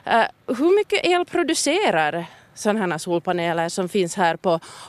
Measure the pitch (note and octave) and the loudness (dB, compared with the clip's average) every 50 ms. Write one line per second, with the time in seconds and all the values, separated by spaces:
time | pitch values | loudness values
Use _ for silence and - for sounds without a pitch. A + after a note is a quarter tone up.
0 | - - A3 A3+ G#3+ - - _ _ - C4 A3 C#4+ E4+ F#4+ G#4 G#4 - G#4 - | -4 0 2 2 2 2 -2 _ _ -6 -4 0 2 4 4 4 2 2 0 0
1 | - E4+ F4+ F4 F4+ - - F4 E4+ C4+ D#4+ - - C#4+ D4+ F#4+ G#4+ B3+ F#3 D#3+ | 2 2 2 2 0 -2 -2 -2 0 0 -2 -2 0 0 0 2 2 2 2 2
2 | D#3 D3+ D3+ E3+ E3+ - - - - _ _ - - G#3+ G3+ A3 G3 F3+ D#3+ D#3+ | 2 0 0 -4 -6 -10 -14 -20 -20 _ _ -6 -2 -2 0 0 0 -2 -2 -4
3 | - F3+ F3 E3+ - - F3+ F3 E3+ E3+ E3 E3+ E3 E3+ - - F#3 F3 - G#3 | -4 -2 -2 -2 0 0 -2 0 0 0 0 0 -2 -2 -2 -4 -4 -2 0 -2
4 | F3+ E3+ - - F#3 E3 D#3+ E3 - F#3+ E3 E3 - - - - - | -2 -2 0 0 2 2 2 0 0 0 0 0 -2 -6 -18 -18 -20